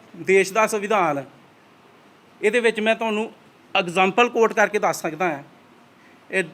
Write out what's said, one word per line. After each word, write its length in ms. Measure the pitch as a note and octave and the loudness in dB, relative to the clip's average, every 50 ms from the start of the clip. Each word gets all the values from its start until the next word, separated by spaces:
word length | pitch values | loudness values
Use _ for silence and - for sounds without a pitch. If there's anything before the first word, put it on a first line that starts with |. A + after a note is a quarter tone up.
| - - - E3+ | -20 -20 -18 -8
ਦੇਸ਼ 360 | D#3+ F3 F#3+ G3 F#3 F#3+ F#3+ | -2 2 2 2 2 2 0
ਦਾ 140 | A3 A3 G#3+ | 0 0 0
ਸੰਵਿਧਾਨ, 580 | A3 G#3 G3 G#3 A3 G3+ F3 D#3 C#3+ C#3 C3 - - - - _ _ _ _ _ _ _ _ _ _ - _ _ _ _ _ _ _ - | 0 -2 -2 -2 0 0 0 0 -2 -4 -6 -12 -16 -20 -20 _ _ _ _ _ _ _ _ _ _ -20 _ _ _ _ _ _ _ -4
ਇਹਦੇ 180 | G3 G#3+ G#3 A#3+ | -2 0 2 2
ਵਿੱਚ 200 | A#3 A3+ A3 A3 | 2 0 0 0
ਮੈਂ 160 | G#3+ A3 A3+ | 0 0 0
ਤੁਹਾਨੂੰ 360 | A3 A3+ A3+ G#3 G#3+ A3+ - - - - _ _ _ _ _ - | 0 -2 -2 -2 -4 -4 -6 -10 -16 -20 _ _ _ _ _ -2
ਐਗਜ਼ਾਂਪਲ 540 | G3 F#3 F3 E3 F#3 F#3+ F#3+ E3 A#3 A#3+ A#3+ | -2 -2 0 0 2 2 2 4 2 2 2
ਕੋਟ 240 | - A#3 A3+ G#3 - | 2 2 2 2 4
ਕਰਕੇ 260 | A3+ G#3 G3+ G3+ G#3 | 2 2 2 2 0
ਦੱਸ 220 | G3+ F3+ D#3 - | -2 -2 -2 -2
ਸਕਦਾ 260 | - E3 D#3 D3+ F#3 F3 | -6 -6 -4 -4 -4 -4
ਹਾਂ। 160 | D3+ C#3 C#3+ - - - - - _ - - _ _ _ _ - - - _ - | -4 -6 -10 -16 -20 -20 -20 -20 _ -20 -20 _ _ _ _ -20 -20 -20 _ -6
ਇਹ 120 | F3+ F#3+ F3+ - | -4 -4 -4 -6